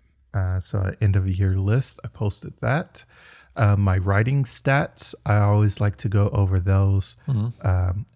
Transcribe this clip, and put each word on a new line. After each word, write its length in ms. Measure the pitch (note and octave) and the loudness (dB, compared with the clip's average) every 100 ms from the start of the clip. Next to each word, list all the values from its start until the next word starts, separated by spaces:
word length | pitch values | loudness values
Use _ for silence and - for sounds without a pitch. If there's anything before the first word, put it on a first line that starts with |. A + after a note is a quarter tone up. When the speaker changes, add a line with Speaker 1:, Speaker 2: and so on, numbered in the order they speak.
| _ _ _ | _ _ _
Speaker 1:
Uh, 240 | G2 F#2 F#2 | -4 -2 -4
so 220 | - G2+ | -4 -4
at 180 | F#2+ - | -4 0
end 140 | G#2 | 2
of 120 | F#2+ F#2+ | 2 0
year 280 | F#2 F#2+ F#2+ | 0 0 0
list, 440 | G2 B2 - - | 0 0 -2 -8
I 40 | A#2 | -12
posted 460 | - G#2 - - - | -6 -6 -6 -12 -8
that. 440 | A#2 C#3+ F3+ - - - - - _ | -4 -4 -6 -14 -20 -20 -20 -20 _
Uh, 220 | - G#2 G2+ | 0 2 4
my 200 | G2 F#2 | 2 2
writing 460 | F#2+ G2 A2+ C#3+ | 2 0 2 0
stats, 720 | B2+ - C#3+ C#3 - - - - | -2 -4 0 0 -2 -6 -8 -6
I 120 | - G#2 | 0 2
always 420 | G2+ G#2 G#2 - | 4 4 2 0
like 140 | G#2 - | -2 -2
to 100 | A2 | -2
go 200 | G2+ G2+ | 0 2
over 280 | - F#2+ F#2+ | 2 0 0
those, 560 | F#2 F#2+ G2 G2 - - - | 2 2 2 2 -2 -8 -4
Speaker 2:
Mm-hmm. 380 | A#2 A#2 - G2+ | -2 -4 -4 -2
Speaker 1:
um, 400 | F#2 F2+ F#2+ - | 0 0 -4 -6